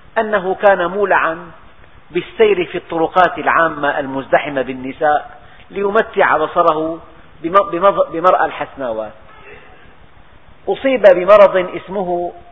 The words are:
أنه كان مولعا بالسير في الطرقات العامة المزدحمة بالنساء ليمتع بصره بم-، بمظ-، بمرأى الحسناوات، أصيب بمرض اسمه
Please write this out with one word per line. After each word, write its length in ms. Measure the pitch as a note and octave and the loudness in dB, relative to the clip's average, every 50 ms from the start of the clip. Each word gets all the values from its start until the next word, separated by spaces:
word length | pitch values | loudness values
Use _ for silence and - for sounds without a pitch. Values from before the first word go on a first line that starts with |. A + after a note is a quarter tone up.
| - - - A3+ | -20 -8 -6 -4
أنه 380 | A3+ G#3+ G#3+ G3+ F3 F#3 F3+ | -4 -2 -2 -4 -2 -4 -4
كان 300 | - - G3+ G3 F#3 F3 | 0 2 2 2 2 0
مولعا 680 | F3 F#3 G3+ G3+ F#3+ F3 D3+ C3+ D#3+ E3 E3+ F3 F3 - - - - - - - - - - - - | -4 -2 -2 0 0 2 2 2 0 -4 -6 -12 -18 -20 -20 -20 -20 -20 -20 -20 -20 -20 -20 -20 -10
بالسير 540 | D3 F3 - - - - A3+ G#3 G3 F3+ E3+ | -8 -8 -8 -6 -2 0 2 2 2 0 -2
في 120 | - - F3+ | -4 -6 -10
الطرقات 600 | - - F3 E3 D#3+ D#3 - F#3 F3+ E3 - D#3 | -10 -8 -4 -4 -4 0 2 2 2 2 0 -2
العامة 640 | C3+ C3 B2 D3 E3 D#3+ D#3 D3 D3 C#3+ D3 D3+ | -2 -2 0 2 0 0 -2 -2 -4 -2 -2 -4
المزدحمة 600 | C#3+ C3 C3+ C3+ C3 - F3 E3+ - D3+ C#3+ C3+ | -6 -6 -6 -8 -2 0 0 0 0 -2 -4 -4
بالنساء 800 | B2+ B2 C3 B2+ B2+ C3+ C3 - D#3 D3+ D3+ C#3 - - - - - - - - - - | -4 -4 -6 -10 -10 -12 -6 -2 0 0 0 0 -2 -6 -14 -20 -20 -20 -20 -20 -20 -14
ليمتع 640 | F3+ F#3+ G3+ G3+ G3+ A3+ G#3+ - - G3 F3+ A#2+ C3 D#3 | -8 -6 -4 0 0 0 0 0 0 0 2 2 2 0
بصره 640 | D#3 D3+ - F3+ E3+ E3 D#3 D#3 D#3+ D#3+ E3 E3 - - - - - - - - D3+ | 0 -2 0 0 2 2 2 0 -2 -4 -6 -8 -12 -18 -20 -20 -20 -20 -18 -12 -8
بم-، 280 | E3 F3+ G3+ G3 G3 | 0 2 2 2 2
بمظ-، 380 | E3 E3+ F#3 G3+ G3 F#3+ F#3+ - | -2 0 2 2 2 2 0 -2
بمرأى 340 | D3+ E3 E3 F#3 F#3 - D#3 | -4 0 0 2 2 2 0
الحسناوات، 680 | D3+ C3+ - D3 - - C3+ C3+ B2 A2+ A2 A2 G#2+ - - - - - - - - - - - - - - - - - - - - - - - - - - - - - - - - | -2 -4 -6 -10 -10 -10 -8 -8 -6 -6 -6 -8 -10 -12 -18 -20 -20 -20 -20 -20 -20 -20 -20 -20 -20 -20 -20 -20 -20 -20 -20 -20 -20 -20 -20 -20 -20 -20 -20 -20 -20 -20 -12 -8 -6
أصيب 360 | G3 - - C4+ C4 A#3 G3 G3+ F3+ | -6 -2 0 0 0 4 6 6 6
بمرض 600 | F3+ F3+ F#3 G#3 G#3 G3+ F#3+ - F#3 F3+ F3+ - | 6 6 6 6 8 8 6 4 2 -2 -4 -6
اسمه 580 | E3 - - F#3 G#3 F#3 F3 F3 F3 F3 F3 - - - - | -12 -12 -10 -8 -6 -6 -4 -4 -4 -6 -8 -10 -14 -20 -20